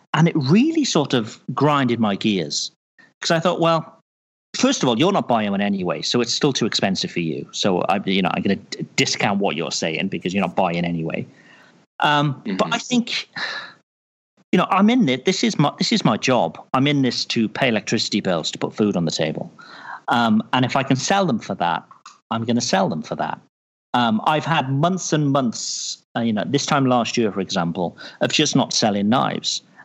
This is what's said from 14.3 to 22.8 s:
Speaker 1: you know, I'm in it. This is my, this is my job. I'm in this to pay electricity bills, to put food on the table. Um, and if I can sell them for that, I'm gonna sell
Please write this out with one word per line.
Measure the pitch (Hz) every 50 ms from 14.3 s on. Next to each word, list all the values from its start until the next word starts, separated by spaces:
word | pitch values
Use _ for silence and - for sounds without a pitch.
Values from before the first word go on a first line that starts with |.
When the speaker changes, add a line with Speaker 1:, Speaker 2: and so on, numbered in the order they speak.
| _ _ _ _
Speaker 1:
you | -
know, | 180 156 -
I'm | - 185 202 214
in | 247 269 202 131
it. | 123 175 -
This | 190 180 - -
is | 226 - -
my, | 147 151 - -
this | 185 -
is | 240 190 -
my | 127 110
job. | 98 - 135 127 113 87 82 - - - _ -
I'm | 131 135
in | 147 147 139
this | 131 120 - - -
to | - - 117 113 101
pay | - - 139 123
electricity | 110 107 101 - - - - - - 104
bills, | 85 95 90 80 76 -
to | - -
put | 76 - -
food | - 107 104 98
on | 90 82
the | 78
table. | - - 80 78 78 - - - - - - - - - - - - - -
Um, | - 139 120 117 117 107 110 - - -
and | 127 131
if | 117 -
I | 139
can | 131 - 135
sell | 131 - - 196 202 196
them | 165 120 107
for | - - 98
that, | - 87 85 80 - - - - _ - - - _ _ -
I'm | 110 113 113
gonna | 117 117 120
sell | 117 - 190 190